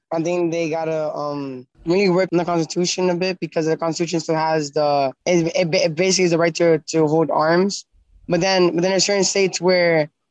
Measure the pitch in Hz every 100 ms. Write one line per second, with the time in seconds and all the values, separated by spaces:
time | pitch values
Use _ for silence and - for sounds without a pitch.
0 | - 165 160 180 170 170 165 160 160 160
1 | 151 - 147 143 139 127 127 _ 165 185
2 | 196 175 190 175 170 170 156 170 175 -
3 | 180 170 185 180 165 170 156 156 165 156
4 | 165 170 - 156 160 160 143 151 147 143
5 | 135 - - 175 165 - 175 185 170 151
6 | 190 185 180 165 170 160 170 156 - 160
7 | 151 160 147 151 156 170 196 - - _
8 | _ _ - 170 190 190 175 170 185 190
9 | 202 202 185 196 185 - 175 180 170 160
10 | 147 _ _